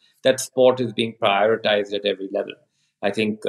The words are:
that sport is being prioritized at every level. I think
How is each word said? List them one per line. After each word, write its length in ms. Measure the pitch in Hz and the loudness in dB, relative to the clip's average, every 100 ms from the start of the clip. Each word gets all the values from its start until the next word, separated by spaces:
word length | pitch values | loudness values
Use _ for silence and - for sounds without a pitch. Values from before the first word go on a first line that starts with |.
| _ _ | _ _
that 160 | 131 127 | 0 0
sport 400 | - 127 127 127 | -2 4 4 4
is 140 | 120 | -2
being 220 | 107 113 110 | -4 -4 -2
prioritized 720 | 107 98 110 110 107 104 101 101 | 0 2 2 2 0 0 -2 -4
at 100 | 101 | -4
every 240 | 95 95 | -4 -4
level. 220 | 98 98 - _ _ _ - | -6 -6 -10 _ _ _ -6
I 80 | 101 | -4
think 320 | 101 110 107 | -2 -2 -2